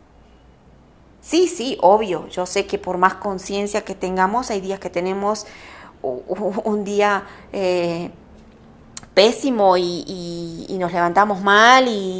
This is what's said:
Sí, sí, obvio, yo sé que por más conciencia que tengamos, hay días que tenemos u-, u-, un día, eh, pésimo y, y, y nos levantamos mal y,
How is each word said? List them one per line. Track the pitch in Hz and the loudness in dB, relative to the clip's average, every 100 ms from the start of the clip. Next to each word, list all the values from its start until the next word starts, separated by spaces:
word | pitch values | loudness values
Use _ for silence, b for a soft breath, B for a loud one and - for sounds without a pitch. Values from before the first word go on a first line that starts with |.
| _ _ _ _ _ _ _ _ _ _ _ _ | _ _ _ _ _ _ _ _ _ _ _ _
Sí, | - 330 349 | -4 0 2
sí, | - 247 - | 0 -6 0
obvio, | 180 214 220 160 - | 4 4 2 -4 -6
yo | - 180 | -8 -4
sé | 196 196 | -4 -4
que | 220 | -6
por | 180 180 | -6 0
más | 185 | 0
conciencia | - 208 185 185 202 202 208 208 | 0 -6 -6 -6 -6 -4 -4 -6
que | 190 | -8
tengamos, | 190 185 185 226 254 | -4 0 0 0 -4
hay | 202 | -6
días | 185 196 | -6 -8
que | 185 | -8
tenemos | 175 180 190 202 214 - B B B B - | -6 -4 -4 -4 -4 -8 B B B B -12
u-, | - 127 - | -10 -8 -8
u-, | 185 226 202 220 | -6 -4 -4 -4
un | 208 | -4
día, | 196 202 208 196 - B B | -2 0 0 0 -6 B B
eh, | 202 185 180 170 170 170 - - - - _ - - - - - | -4 -2 0 -2 -4 -8 -14 -20 -20 -20 _ -20 -20 -20 -20 -4
pésimo | - 214 247 277 233 196 180 | 4 4 4 -2 2 4 4
y, | 175 175 - | 2 -4 -8
y, | 185 175 170 170 165 - | -10 -8 -8 -10 -12 -8
y | 185 | -4
nos | 175 | -2
levantamos | 180 175 175 208 185 | 0 2 2 2 2
mal | 202 202 233 262 247 | 4 6 8 8 6
y, | 208 190 185 | -2 -4 -6